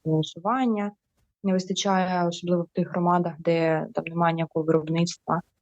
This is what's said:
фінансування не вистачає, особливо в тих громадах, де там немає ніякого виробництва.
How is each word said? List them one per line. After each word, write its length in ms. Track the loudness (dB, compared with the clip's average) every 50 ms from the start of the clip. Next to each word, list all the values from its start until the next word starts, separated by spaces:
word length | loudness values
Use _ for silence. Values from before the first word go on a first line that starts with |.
| -2
фінансування 880 | 0 0 0 0 -2 -6 -6 -4 -2 0 0 0 0 0 0 -2 -4 -6 _ _ _ _ _ _ _ _ _ -2
не 80 | 0 0
вистачає, 760 | 0 0 -2 -4 -2 0 2 2 2 2 2 0 0 0 0
особливо 340 | -2 -4 -2 0 0 0 0
в 60 | -2 -2
тих 180 | -4 -2 -2
громадах, 440 | 0 0 2 4 4 4 2 0 -4 -4
де 480 | 0 0 2 2 2 2 2 0 -2 -4 -6
там 100 | -6 -6
немає 300 | -4 -2 0 0 2 2
ніякого 320 | 0 -2 -4 -2 -2 0
виробництва. 760 | 2 2 2 2 0 0 0 0 0 -2 -6 _ -4 -4 -4 -4 _ _ _